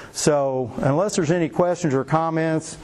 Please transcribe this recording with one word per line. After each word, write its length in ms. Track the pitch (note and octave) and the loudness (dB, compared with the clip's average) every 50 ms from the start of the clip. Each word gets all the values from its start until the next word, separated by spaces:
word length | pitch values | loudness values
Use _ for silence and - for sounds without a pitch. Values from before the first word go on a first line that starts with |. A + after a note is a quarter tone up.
| - - - | -18 -14 -10
So 580 | - - D#3+ D3 C#3+ C#3 C3+ C3 C3 B2+ A#2 - - | -2 2 2 4 4 2 2 0 -2 -4 -4 -4 -2
unless 380 | - C3+ C#3 D#3 G3 G#3+ - | 0 0 2 2 0 0 0
there's 140 | - E3+ C#3 | 0 0 2
any 180 | F3 F3+ E3 D3+ | 2 2 0 0
questions 460 | - - F3+ F3 F3+ - - D#3 B2+ | 0 0 0 0 0 0 0 0 0
or 100 | C3+ B2+ | 0 0
comments, 760 | - D#3 D#3+ E3 E3 D#3+ D#3+ D#3+ D#3+ D#3+ D#3 D#3 - - - | 0 0 0 0 0 0 0 0 0 0 -2 -4 -6 -10 -16